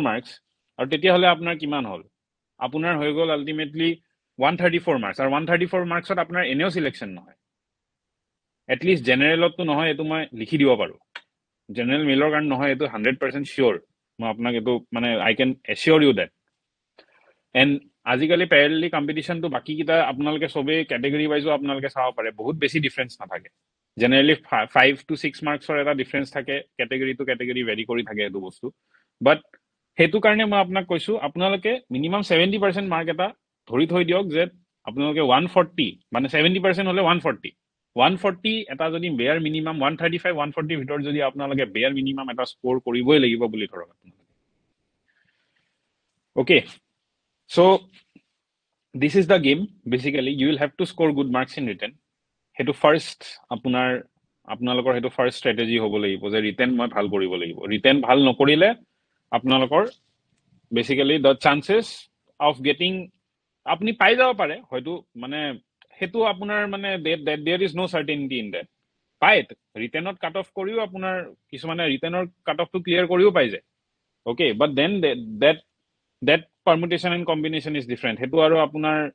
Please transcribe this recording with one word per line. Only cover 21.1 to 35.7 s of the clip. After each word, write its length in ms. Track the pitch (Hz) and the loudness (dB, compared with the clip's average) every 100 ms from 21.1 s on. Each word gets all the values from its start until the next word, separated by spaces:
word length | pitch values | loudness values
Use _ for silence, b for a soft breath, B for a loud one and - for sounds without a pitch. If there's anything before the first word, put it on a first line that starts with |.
| 147 151 | 0 0
ৱাইজো 220 | 147 147 | 0 0
আপোনালোকে 400 | 147 139 139 135 | -2 -2 -4 -4
চাব 180 | 139 127 120 | -2 -4 -2
পাৰে, 120 | 110 | -6
বহুত 240 | 107 113 156 | -6 -6 -2
বেছি 220 | 143 156 | -2 -2
ডিফাৰেঞ্চ 320 | 139 - 123 - | -4 -6 -8 -10
নাথাকে। 300 | 95 90 - _ _ _ _ - | -12 -12 -14 _ _ _ _ -2
জেনেৰেলি 380 | 120 135 143 151 - | 2 4 4 2 0
ফা-, 200 | 120 107 | -4 0
ফাইভ 200 | 135 131 139 - | 4 4 4 -6
টু 60 | 151 | -6
ছিক্স 220 | 151 - | -6 -6
মাৰ্কছৰ 320 | 151 147 - 151 | -4 -4 -2 -2
এটা 120 | 143 | 0
ডিফাৰেঞ্চ 340 | 143 127 143 135 | -2 -2 -4 -4
থাকে, 220 | 143 123 139 - - | -8 -6 -8 -8 -8
কেটেগৰী 360 | 117 131 131 | -6 -4 -4
টু 100 | 127 135 | -4 -4
কেটেগৰী 360 | 123 123 123 | -4 -4 -4
ভেৰি 200 | 117 107 110 | -4 -4 -4
কৰি 160 | 120 | -4
থাকে 180 | 110 107 | -4 -6
এইটো 160 | 101 98 | -6 -6
বস্তু। 280 | 92 - 123 - _ _ _ _ | -12 -12 -14 -14 _ _ _ _
বাট 180 | 127 151 - _ _ _ _ - | 2 2 0 _ _ _ _ 2
সেইটো 200 | 165 208 | 2 4
কাৰণে 240 | 214 214 214 | 2 2 2
মই 140 | 202 | 2
আপোনাক 260 | 185 190 175 | 2 -2 -2
কৈছোঁ, 300 | 170 - 214 143 | -4 -2 -4 -4
আপোনালোকে 440 | 170 190 196 202 247 - | -2 -2 0 -2 -4 -4
মিনিমাম 300 | 127 156 202 | -4 -2 -2
ছেভেণ্টি 360 | 202 165 185 208 | 2 2 2 2
পাৰ্চেণ্ট 300 | 196 180 196 | 0 0 -4
মাৰ্ক 180 | 165 165 | -4 -4
এটা 180 | 160 190 - _ _ _ | -4 -4 -6 _ _ _
ধৰি 180 | 120 160 | 0 2
থৈ 160 | 175 165 | 2 2
দিয়ক 200 | 180 196 | 0 0
যে 160 | 156 180 - _ _ - | 0 -2 -4 _ _ -10
আপোনালোকে 340 | 120 147 151 | -4 -2 2
ওৱান 240 | 143 127 175 | 4 4 4
ফৰ্টি, 400 | 190 170 | 2 2